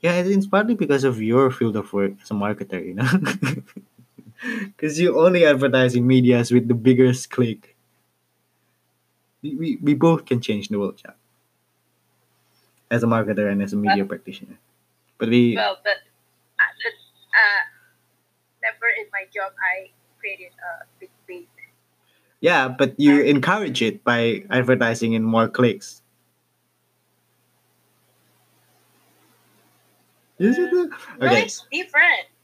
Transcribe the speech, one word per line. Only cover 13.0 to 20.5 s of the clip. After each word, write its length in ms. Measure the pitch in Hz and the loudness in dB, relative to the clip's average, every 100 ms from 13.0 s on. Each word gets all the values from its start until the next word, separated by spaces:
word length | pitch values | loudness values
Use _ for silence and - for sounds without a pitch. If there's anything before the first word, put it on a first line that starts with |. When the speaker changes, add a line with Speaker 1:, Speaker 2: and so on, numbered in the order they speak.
Speaker 1:
a 80 | 117 | 0
marketer 400 | 117 104 104 104 | 0 -2 -2 -2
and 80 | 101 | -2
as 160 | 101 | -4
a 20 | 101 | -4
media 300 | 101 101 98 | 0 0 -2
Speaker 2:
But 160 | - | -8
Speaker 1:
practitioner. 400 | - 98 - - _ _ _ _ _ _ | -14 -18 -20 -20 _ _ _ _ _ _
But 160 | 113 | 0
we 240 | 120 120 110 | 4 4 2
Speaker 2:
Well, 240 | 104 95 | -4 -4
but, 160 | 104 98 _ _ _ _ _ - | -6 -6 _ _ _ _ _ -4
uh, 100 | - - | -4 -4
but, 160 | - - _ _ _ | -12 -12 _ _ _
uh, 280 | 208 208 202 - _ _ _ _ _ _ _ _ _ | 0 0 0 -6 _ _ _ _ _ _ _ _ _
never 240 | 226 220 233 233 | -10 -6 -4 -4
in 80 | 208 | -8
my 160 | 196 190 | -14 -12
job 160 | 208 190 190 | -12 -12 -6
I 320 | 190 185 190 _ _ _ | -6 -6 -12 _ _ _
created 320 | 208 190 180 | -16 -14 -20